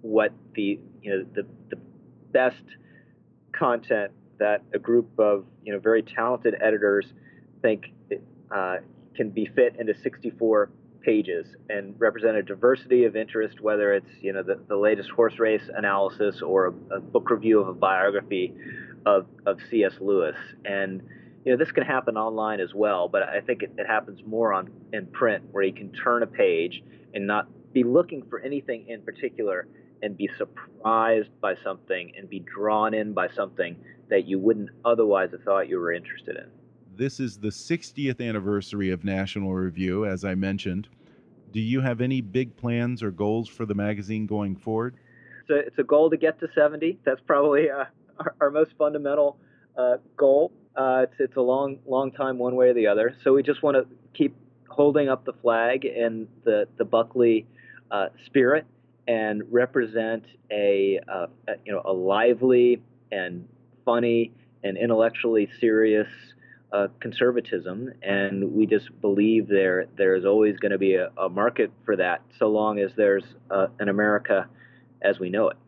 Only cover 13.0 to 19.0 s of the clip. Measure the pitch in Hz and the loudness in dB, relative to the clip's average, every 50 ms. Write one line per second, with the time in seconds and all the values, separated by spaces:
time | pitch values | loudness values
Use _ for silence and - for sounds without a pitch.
13 | 120 110 101 110 110 107 - 113 107 107 - - 104 107 107 104 104 101 101 98 | 4 4 2 -2 -6 -4 -4 -4 -4 -4 -6 -4 -2 -2 0 2 2 2 2 0
14 | - - - - - 95 98 98 92 90 98 - - - 104 101 101 107 107 101 | 0 -6 -20 -10 -8 -6 -6 -6 -4 -4 -6 -6 -4 -6 -2 2 2 2 2 2
15 | 98 - - - 117 113 110 - 117 110 110 104 - - 98 104 107 101 98 98 | -2 -10 0 2 2 2 2 0 0 2 2 0 -2 -6 -8 -4 -2 0 0 0
16 | 98 95 - - 107 104 95 - - 80 92 95 92 90 85 - 107 - 101 98 | 0 -2 -2 -2 -2 -2 -2 -4 -4 0 2 2 2 2 -2 -6 -12 -10 -10 -10
17 | 82 - - 117 - - 123 107 104 113 110 107 98 95 90 85 98 95 95 92 | -10 -2 -2 -2 0 0 -2 0 2 4 4 4 4 2 -4 -2 0 0 2 2
18 | 95 101 101 101 85 82 101 95 90 87 - - - - - - - - - - | 2 0 0 -2 -4 -4 -4 -4 -4 -6 -8 -14 -18 -16 -16 -16 -16 -18 -20 -4